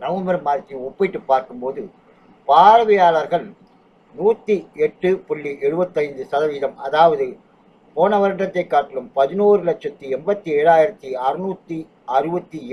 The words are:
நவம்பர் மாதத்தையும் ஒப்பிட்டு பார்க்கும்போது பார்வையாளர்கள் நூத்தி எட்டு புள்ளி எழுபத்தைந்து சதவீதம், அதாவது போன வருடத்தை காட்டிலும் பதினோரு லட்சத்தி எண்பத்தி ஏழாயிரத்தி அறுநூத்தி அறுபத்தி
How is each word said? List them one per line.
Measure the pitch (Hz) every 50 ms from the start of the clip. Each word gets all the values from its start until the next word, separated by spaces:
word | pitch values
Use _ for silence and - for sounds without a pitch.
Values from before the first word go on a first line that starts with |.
| 127
நவம்பர் | 143 175 190 185 180 180 175 -
மாதத்தையும் | 147 143 135 - - 135 131 127 135
ஒப்பிட்டு | - - 196 180 - 151 - -
பார்க்கும்போது | 135 131 127 - 123 123 123 131 139 139 113 92 - _ _ _ _ _ _ _ _ _ _ -
பார்வையாளர்கள் | 143 160 180 208 220 240 233 214 202 196 180 170 165 156 147 - 170 170 113 - - _ _ _ _ _ _ _ _ _ _ _ - 143
நூத்தி | 175 214 226 - - - 208 175 - - _ 147 151
எட்டு | 151 - _ - 185 190 185 - -
புள்ளி | 151 151 143 143 139 139 139 143
எழுபத்தைந்து | 156 175 180 175 - 156 147 143 139 131 135 -
சதவீதம், | 139 143 156 151 143 139 139 135 - - 131
அதாவது | 139 143 156 165 170 151 139 135 123 110 - _ _ _ _ _ _ _ _ _ _ - 147
போன | 170 202 214 202 202
வருடத்தை | 196 185 180 190 - - 180 175 - -
காட்டிலும் | 143 147 - 135 131 120 - - 135
பதினோரு | 135 143 170 196 208 208 208 202 175 170
லட்சத்தி | 156 - - 143 - - 139 135 131 131
எண்பத்தி | 156 185 202 202 - 165 147 143
ஏழாயிரத்தி | 151 165 165 160 156 - 208 - - 131 127 123 127 135
அறுநூத்தி | 143 165 190 196 180 - _ - 165 160 160 - _ _ _ - 127 135
அறுபத்தி | 147 165 170 175 175 - - 156 127 120